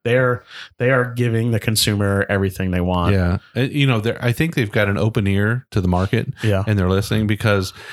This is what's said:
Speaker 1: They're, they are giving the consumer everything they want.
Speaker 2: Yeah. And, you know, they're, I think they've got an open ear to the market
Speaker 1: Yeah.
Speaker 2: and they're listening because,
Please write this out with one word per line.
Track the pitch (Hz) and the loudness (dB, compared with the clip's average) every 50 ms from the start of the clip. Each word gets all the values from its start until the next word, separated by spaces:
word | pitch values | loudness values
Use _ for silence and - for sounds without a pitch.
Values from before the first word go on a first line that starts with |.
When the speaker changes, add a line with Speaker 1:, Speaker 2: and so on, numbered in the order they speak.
| _ | _
Speaker 1:
They're, | 113 120 131 127 123 120 107 - - - - - - - _ | 0 0 2 2 0 -2 -4 -8 -16 -20 -20 -20 -20 -8 _
they | 120 127 | 0 2
are | 135 127 123 120 | 2 2 0 -2
giving | 117 120 120 120 113 113 117 120 | -2 -2 0 0 0 0 0 0
the | 113 107 | 0 0
consumer | - 117 110 107 - 110 104 101 101 101 98 98 - - | 0 0 0 0 0 0 0 0 0 0 0 0 0 0
everything | 101 98 98 95 92 - 95 92 | 0 0 0 0 -2 -4 -4 -2
they | 90 90 | -2 0
want. | 90 90 90 87 87 87 98 | 0 0 0 2 2 2 2
Speaker 2:
Yeah. | 95 90 87 95 101 - _ - | 2 2 0 0 -2 -4 _ -4
And, | 117 131 117 | -4 -4 -2
you | 104 143 139 | 0 0 2
know, | 135 120 107 | 2 2 0
they're, | 104 117 - - 123 | 0 -2 -4 -2 -2
I | 123 | -2
think | 117 - 160 165 - | 0 0 -2 -2 0
they've | 147 113 98 | -2 -4 0
got | - 113 104 101 | 0 2 2 2
an | 101 73 | 2 0
open | 101 113 113 117 101 98 | 0 0 0 0 0 2
ear | 98 98 104 107 117 127 - _ | 2 2 2 0 -2 -4 -6 _
to | - 104 | -4 -2
the | 90 | 0
market | 90 90 90 95 95 - 113 - - - - | 2 2 2 0 0 0 -2 -2 -4 -8 -4
Speaker 1:
Yeah. | - 107 101 95 101 | -2 0 0 0 0
Speaker 2:
and | 110 107 | 0 0
they're | 98 90 90 | 2 2 2
listening | 95 98 101 - 107 110 107 104 | 2 0 0 0 -2 -2 0 0
because, | 107 98 - 110 101 98 95 - - - - - | -2 0 2 2 2 2 0 -4 -8 -14 -18 -18